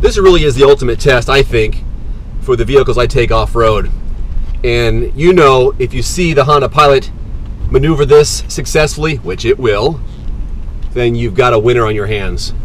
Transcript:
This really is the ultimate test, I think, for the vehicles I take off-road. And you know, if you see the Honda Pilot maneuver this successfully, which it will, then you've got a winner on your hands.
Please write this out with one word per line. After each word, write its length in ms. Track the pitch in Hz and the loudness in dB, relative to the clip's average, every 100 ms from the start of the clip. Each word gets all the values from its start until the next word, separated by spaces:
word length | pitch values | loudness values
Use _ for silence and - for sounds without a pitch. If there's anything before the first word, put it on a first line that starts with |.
This 180 | 427 - | 0 4
really 240 | 185 180 | 4 6
is 100 | 151 | 2
the 120 | 120 139 | 4 4
ultimate 340 | 139 131 113 | 4 2 0
test, 320 | 143 127 120 | 2 2 2
I 100 | 135 | 2
think, 420 | 135 117 107 - - - - - - - | 2 0 0 -2 -6 -8 -8 -10 -10 -8
for 140 | - 120 | -2 -2
the 80 | |
vehicles 360 | 107 139 135 113 | 2 2 2 0
I 80 | 117 | 0
take 240 | 127 117 | 0 0
off-road. 580 | 113 104 117 113 104 95 - - - - - - - | 0 0 0 2 2 -2 -4 -4 -6 -4 -4 -4 -2
And 480 | 123 120 117 110 120 127 | -2 0 0 0 -2 0
you 180 | 170 | 2
know, 400 | 185 143 131 131 - | 6 4 4 2 0
if 160 | 123 131 | -4 -4
you 80 | |
see 320 | 113 - 175 143 | -4 -2 0 0
the 80 | |
Honda 260 | 135 147 127 | 2 2 0
Pilot 400 | 147 147 135 - - - - - - - | 2 4 2 0 -10 -10 -10 -10 -8 0
maneuver 340 | 127 143 151 143 | 0 2 0 6
this 380 | 147 147 - - | 6 4 -2 -8
successfully, 680 | - - 160 151 - 156 139 | -8 -4 0 0 -2 -6 -6
which 300 | 107 95 113 | -8 -6 -2
it 120 | - | 0
will, 420 | 123 101 123 165 - - - - - - - - - | 0 0 -2 -4 -8 -8 -8 -6 -6 -8 -8 -8 -6
then 220 | 123 120 117 | -2 -2 -2
you've 200 | 113 92 | -4 0
got 180 | 123 | 0
a 40 | 117 | 2
winner 280 | 113 123 113 | 2 0 0
on 100 | 107 | -2
your 120 | 101 | -4
hands. 460 | 107 95 90 - - | -4 -4 -6 -6 -6